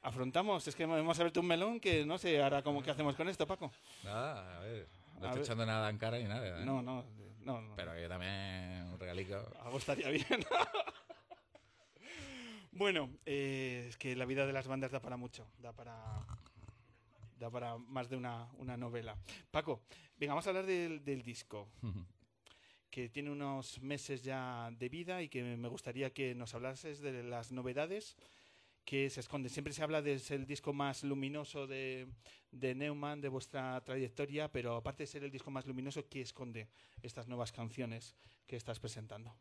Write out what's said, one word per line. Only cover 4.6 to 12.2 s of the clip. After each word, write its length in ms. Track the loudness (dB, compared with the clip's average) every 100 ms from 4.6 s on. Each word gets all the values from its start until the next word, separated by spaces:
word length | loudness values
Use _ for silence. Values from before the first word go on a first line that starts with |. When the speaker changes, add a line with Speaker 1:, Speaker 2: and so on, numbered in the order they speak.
| -6 -6 -8 -16 -20 -6
Speaker 2:
no 60 | -2
Speaker 1:
A 40 |
Speaker 2:
estoy 100 | 0
Speaker 1:
ver. 60 | 2
Speaker 2:
echando 200 | 2 4
nada 240 | 6 4
en 80 | 2
cara 220 | 2 2
ni 60 | 0
nada, 360 | 0 -2 -2
¿eh? 40 | 0
Speaker 1:
No, 160 | 0
no, 200 | 0 -4 -6 -12 -14 -10
no, 200 | -4 -4
no. 140 | -4 -6
Speaker 2:
Pero 180 | -4 -4
que 80 |
yo 60 | -2
también, 760 | -2 -2 -2 -2 -4 -4 -4 -6
un 60 | -6
regalico. 360 | -4 -4 -2 -4 -6 -10
Speaker 1:
Algo 140 | -4 -2
estaría 320 | 0 0 2
bien. 160 | 2 4
<laughs> 680 | 2 4 4 4 2 -2 -6 -16 -18 _ -20 _ -20 -20 -20 -20 -20 -14 -10